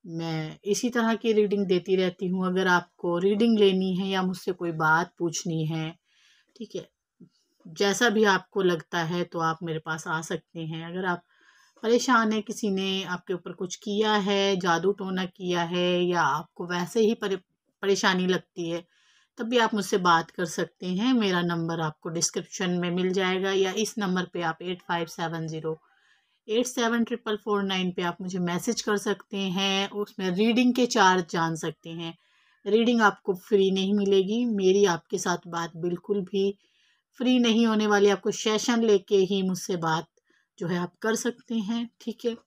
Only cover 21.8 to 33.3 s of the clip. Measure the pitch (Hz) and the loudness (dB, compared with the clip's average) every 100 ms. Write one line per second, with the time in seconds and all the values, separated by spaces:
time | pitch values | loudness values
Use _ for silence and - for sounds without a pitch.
21.8 | 156 - 185 165 160 202 175 - 185 180 | -4 -6 -8 -4 -4 -6 -10 -6 -4 -2
22.8 | 175 175 185 185 185 185 190 190 190 208 | -2 -2 0 0 0 0 0 0 0 -2
23.8 | 208 - 196 185 180 175 170 160 180 180 | -4 -4 -2 -2 -4 -4 -4 -6 -10 -10
24.8 | - 170 165 - 165 165 160 160 156 160 | -6 -6 -6 -6 -6 -6 -8 -6 -8 -8
25.8 | _ _ _ _ _ _ - 220 247 - | _ _ _ _ _ _ -4 -2 -2 -2
26.8 | 233 233 226 240 220 214 - 202 196 185 | 0 0 -2 -4 -4 -6 -2 -2 0 0
27.8 | 185 180 175 175 185 185 175 175 240 220 | -2 -2 -4 -4 -8 -4 -2 -2 -2 -4
28.8 | - 202 214 190 - 196 190 180 196 196 | -2 -2 -2 -4 -6 -6 -4 -2 0 0
29.8 | 196 202 208 - 185 180 220 226 247 240 | -2 -6 -8 -4 -4 2 2 4 4 4
30.8 | 240 226 190 185 175 180 165 160 165 156 | 2 6 6 4 0 -2 -2 -2 -6 -8
31.8 | 165 165 165 170 _ _ _ _ 202 214 | -14 -10 -10 -12 _ _ _ _ 0 2
32.8 | 233 240 208 190 - | 4 4 4 2 -6